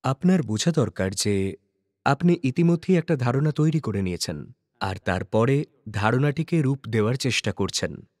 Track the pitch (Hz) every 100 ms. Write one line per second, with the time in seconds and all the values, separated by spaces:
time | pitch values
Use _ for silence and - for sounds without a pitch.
0 | 131 135 180 185 113 107 170 160 104 -
1 | 95 98 104 101 95 - _ _ _ _
2 | - 143 175 175 131 131 170 170 - 180
3 | 160 151 120 131 151 147 156 156 113 98
4 | 92 85 - 76 - - _ _ 101 95
5 | - 92 95 110 117 139 139 _ - 107
6 | 107 127 143 143 156 170 131 135 117 113
7 | 107 131 131 - - - 95 - 85 -
8 | - _